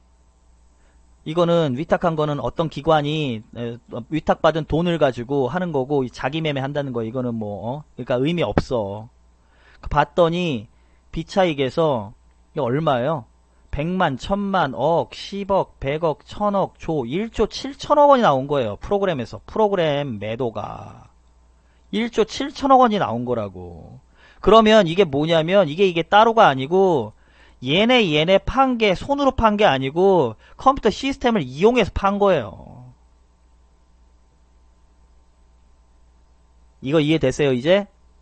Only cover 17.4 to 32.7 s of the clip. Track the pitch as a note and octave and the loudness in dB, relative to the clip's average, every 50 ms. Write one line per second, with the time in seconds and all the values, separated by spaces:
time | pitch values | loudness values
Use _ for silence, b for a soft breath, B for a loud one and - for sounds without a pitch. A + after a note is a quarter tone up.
17.4 | G#3+ - - - - C4+ C#4 - - - D4 D4+ D4 C#4+ C#4 B3 A3 E3 C#3 C3 | -2 -2 -4 -8 -12 -12 -12 -10 -4 2 4 6 6 6 6 6 6 4 4 2
18.4 | C3+ C#3+ D3 C#3 A#2+ G#2 G2+ - - - G2+ G2+ G3+ F#3+ E3 B2+ A2+ - A2+ G2 | 0 -2 -2 -2 -2 -2 -4 -8 -6 -4 -2 -2 0 -2 -2 -4 -6 -8 -12 -16
19.4 | - - - G#3 A3 G3+ G3 F#3 E3 D3+ C#3+ C#3+ C#3+ C#3 A2 G2+ G#2 G#2+ A#2 A#2+ | -14 -8 -2 0 0 0 2 0 0 0 0 -2 -4 -6 -8 -8 -8 -8 -6 -4
20.4 | C3 A#2 G#2+ G#2+ - - A1 A1+ - - - - - - _ _ _ _ _ _ | -4 -4 -6 -6 -10 -10 -12 -14 -16 -18 -20 -20 -20 -20 _ _ _ _ _ _
21.4 | _ _ _ _ _ _ _ _ _ _ - G#3 A#3 A#3 - A#3 G#3 - - - | _ _ _ _ _ _ _ _ _ _ -4 -4 -4 -2 0 0 -2 0 -2 -6
22.4 | C4+ D4+ A#3+ - C4 C4+ C4+ B3 B3+ A3+ G#3+ F#3+ C#3 G#2 A#2 A#2+ B2 B2 A#2+ A2+ | -6 -8 -6 0 4 6 6 8 6 6 4 0 -2 -2 -2 -4 -4 -4 -4 -4
23.4 | G#2 G2+ F#2 F2+ F2+ F2 F2 D#2 E2+ F2 A#2+ B2+ _ b b b b b b b | -6 -6 -10 -14 -16 -16 -16 -18 -20 -20 -20 -20 _ b b b b b b b
24.4 | - F#3+ A3 A3+ A3 G#3+ A3 A3 F#3+ D#3 E3 G3 G3 D3+ C3 C#3+ D3+ E3 E3+ D#3+ | 4 6 6 8 8 6 6 4 4 4 2 0 0 2 0 -2 0 0 0 0
25.4 | D#3 E3 F#3+ G#3 F#3 C#3 D3 F3+ G3+ F#3 E3+ E3 D#3 - G3 G#3 A3+ A#3 A3 A3+ | 2 2 2 2 2 2 0 0 0 0 0 -2 0 4 4 6 6 6 6 6
26.4 | G3+ D#3 C3+ C3 C3 D3+ F3+ F#3+ G3 F#3 E3 C3 G#2+ G#2+ b b b b b b | 4 4 4 2 -2 0 2 2 2 2 2 0 -2 -4 b b b b b b
27.4 | b b b _ B2+ B2+ D3+ F#3+ A3 A#3 C4 B3 G#3+ E3 D3 D3 D#3+ F3+ G3 F#3+ | b b b _ -4 0 0 2 4 4 4 4 4 2 2 2 4 4 2 2
28.4 | - - - C4 C4+ C4 B3 A3+ A3 G3+ F3 - - - C#4 C#4+ C#4+ C4 B3+ - | 2 0 0 2 2 2 2 2 0 0 0 0 -2 -4 -2 0 2 0 2 2
29.4 | A3+ G#3+ G#3 G3+ G#3+ F3 C3+ C3 C3+ C3+ D3 E3+ F#3+ G3 F#3+ E3+ C3+ A2+ A2 b | 2 2 4 4 4 4 4 2 -2 -2 0 2 4 4 4 4 2 0 -4 b
30.4 | b b b - - C4+ C#4 C4+ - G#3 G3 - C4+ C4+ C4 - - A#3+ A3+ G3+ | b b b 0 2 2 2 2 2 -2 -2 -2 -4 -6 -4 -2 -2 0 0 0
31.4 | C#3 B2+ C3 D3 F#3+ A3+ B3+ B3 F#3+ - - - G3 G3 G3+ G3+ G3+ G3 F3+ C#3 | -2 -4 -2 2 2 4 4 2 0 0 -2 -2 -2 -2 0 2 2 2 2 0
32.4 | G#2+ G#2 - - - - | -2 -6 -12 -16 -20 -20